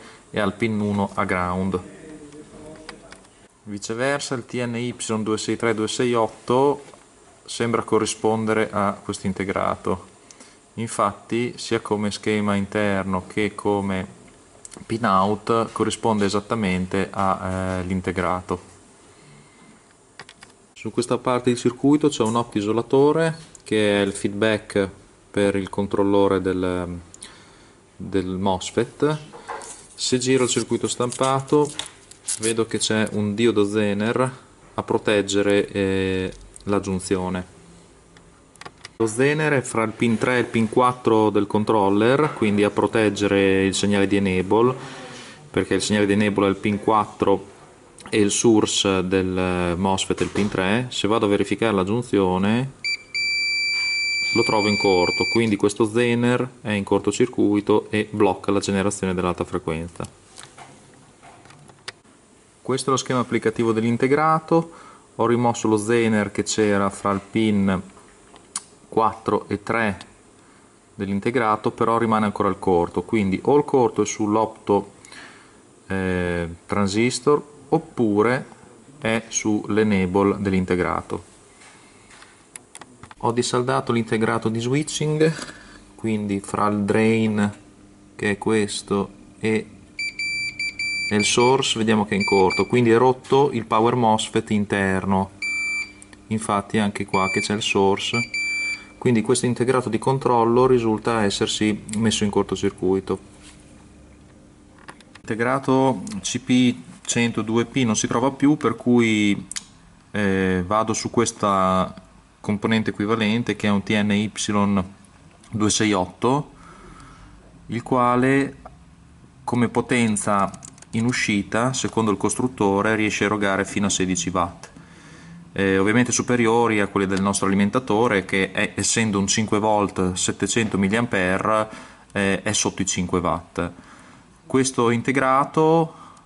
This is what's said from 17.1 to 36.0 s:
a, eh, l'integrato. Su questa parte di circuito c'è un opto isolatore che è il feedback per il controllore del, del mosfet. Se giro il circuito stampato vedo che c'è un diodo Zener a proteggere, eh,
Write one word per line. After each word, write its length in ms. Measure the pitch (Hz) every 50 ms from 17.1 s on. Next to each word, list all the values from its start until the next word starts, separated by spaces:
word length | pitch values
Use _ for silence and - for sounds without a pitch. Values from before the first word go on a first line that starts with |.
a, 680 | - 98 98 95 92 92 92 92 92 92 92 92 92 92
eh, 40 | 90
l'integrato. 800 | 90 95 92 90 95 87 92 90 85 90 92 92 - 92 87 - - - - - - - - - - - - - - - 143 - - - - - - - - _ - _ _ _ _ _ - - - - _ - - - _ - _
Su 180 | _ - - 110
questa 280 | - 123 120 - 127
parte 340 | 117 - 131 123 123 123 127
di 60 | 120
circuito 500 | 120 - 123 120 - - 139 147 147 -
c'è 160 | 147 - - 113
un 140 | 110 117
opto 200 | 117 120 - -
isolatore 800 | 107 101 104 110 117 113 - 135 135 143 147 151 160 165 160 160 - - - - - _
che 360 | - 110 107 107 104 101 101
è 40 | 101
il 80 | 98 95
feedback 760 | - - 104 101 101 110 110 107 104 - - - 104 98 95 - - - - _ _ _ _
per 280 | - 101 101 101 98
il 100 | 98 95
controllore 720 | - - 101 101 98 - 104 98 101 101 101 98 95 98 92
del, 580 | 92 95 92 92 92 90 90 90 87 87 87 85 85 - - - - - - - - - - - - - - _ _ _ _
del 440 | - 92 92 95 98 90 92 92
mosfet. 800 | 92 98 98 92 90 - - - 110 117 - - - 143 151 156 151 - - - - - - - - - - - - - - -
Se 240 | - - - 131
giro 280 | 127 123 127 131 127 127
il 40 | 113
circuito 380 | - 120 110 104 120 113 -
stampato 840 | 110 - - 120 123 - - 135 131 135 135 135 - 151 147 147 143 - - - - - - - - - - - - - -
vedo 260 | 107 113 113 113 110
che 120 | 110 -
c'è 280 | 104 - - 110 110 110 -
un 240 | - 107 104 104 101
diodo 300 | 110 117 117 101 104 104
Zener 640 | 101 104 110 104 101 101 101 107 117 123 117 131 127 131 - - - - - - - -
a 60 | -
proteggere, 880 | - - 110 110 - 113 107 101 95 98 98 101 101 101 101 101 -
eh, 640 | - - 101 98 95 95 95